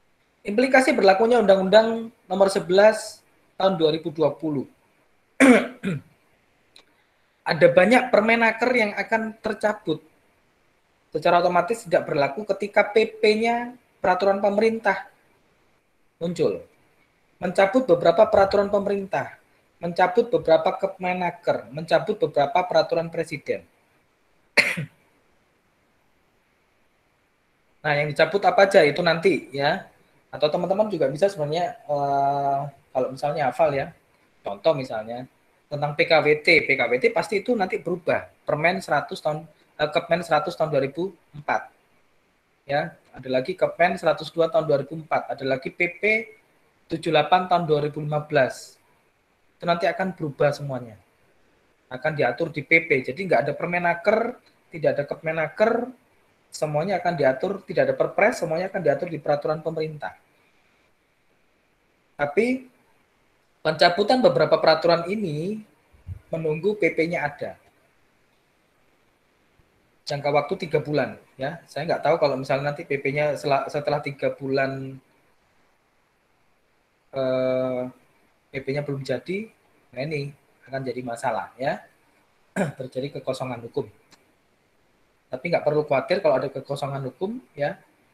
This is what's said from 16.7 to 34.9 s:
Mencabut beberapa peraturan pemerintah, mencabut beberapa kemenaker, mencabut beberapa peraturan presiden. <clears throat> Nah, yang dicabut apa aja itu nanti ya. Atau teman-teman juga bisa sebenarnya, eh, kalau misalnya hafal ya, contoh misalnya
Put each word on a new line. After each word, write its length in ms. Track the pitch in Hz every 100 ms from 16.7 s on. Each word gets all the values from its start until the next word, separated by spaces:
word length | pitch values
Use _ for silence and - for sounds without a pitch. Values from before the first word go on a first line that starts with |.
| _ _ _ _ _ _ _
Mencabut 480 | 185 185 196 254 254
beberapa 360 | 170 170 170 214
peraturan 400 | 202 190 202 202
pemerintah, 680 | 202 196 202 196 147 127 - _ _ _ _
mencabut 480 | 175 170 180 233 233
beberapa 480 | 160 156 160 175 -
kemenaker, 920 | 196 - 180 180 175 - - 127 107
mencabut 440 | 139 160 165 - 208
beberapa 380 | 156 147 139 180 180
peraturan 400 | 165 151 170 165
presiden. 560 | 165 156 143 - 101 85 _ _ _ _ _ _ _ _ -
<clears throat> 360 | - - 143 _ _ _ _ _ _ _ _ _ _ _ _ _ _ _ _ _ _ _ _ _ _ _ _ _ _ _ _ _ 151
Nah, 80 | 147
yang 80 | 151
dicabut 320 | 147 160 196
apa 240 | 185 180 196
aja 160 | 196
itu 160 | 147 143 175
nanti 400 | 165 190 139 -
ya. 320 | 139 143 185 - _ _ _ _
Atau 160 | 131 147
teman-teman 400 | 175 175 190 220
juga 160 | 180 135
bisa 240 | 147 196
sebenarnya, 480 | 196 147 160 175 - -
eh, 720 | 147 143 139 139 139 139 139 147 - _
kalau 160 | 131 127
misalnya 340 | 131 147 156 135
hafal 240 | - 160
ya, 240 | 139 160 - _ _ _ _
contoh 320 | - 101 160 151
misalnya 480 | 127